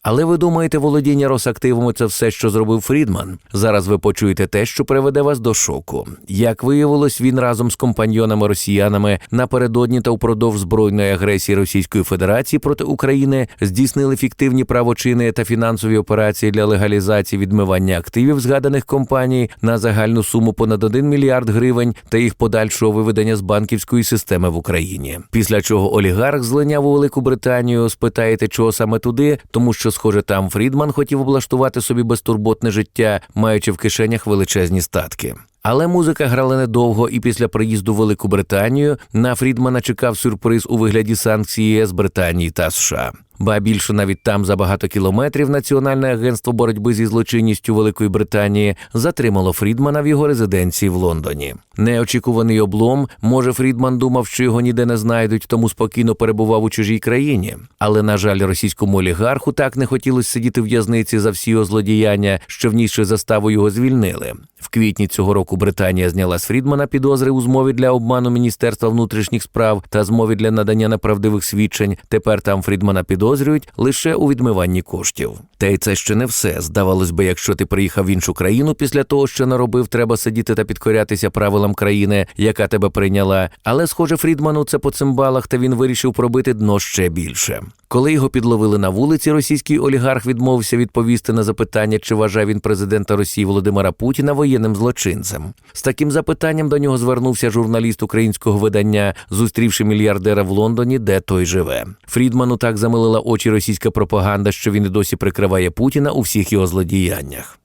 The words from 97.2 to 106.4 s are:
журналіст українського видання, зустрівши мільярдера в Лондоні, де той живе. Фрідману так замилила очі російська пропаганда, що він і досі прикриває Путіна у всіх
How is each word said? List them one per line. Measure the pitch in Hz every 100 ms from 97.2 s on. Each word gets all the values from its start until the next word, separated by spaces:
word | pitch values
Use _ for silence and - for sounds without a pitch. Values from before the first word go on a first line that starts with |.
| 127 120 120
журналіст | 110 113 113 113 110
українського | 107 110 113 104 - 101
видання, | 107 104 104 107 101 - -
зустрівши | 95 117 - 117 98
мільярдера | 107 107 107 101 95 104
в | 95
Лондоні, | 98 110 117 120 131
де | 107 95
той | - 92 87
живе. | 92 76 64 55 98 -
Фрідману | - 127 120 123 120
так | 117 110
замилила | 113 117 113 110
очі | 110 110 -
російська | 110 98 98 113
пропаганда, | 101 101 107 95 101 101
що | 98 -
він | 104 101
і |
досі | 95 98 95
прикриває | 101 - 98 95 90
Путіна | 78 127 143 143
у | 143
всіх | 107 107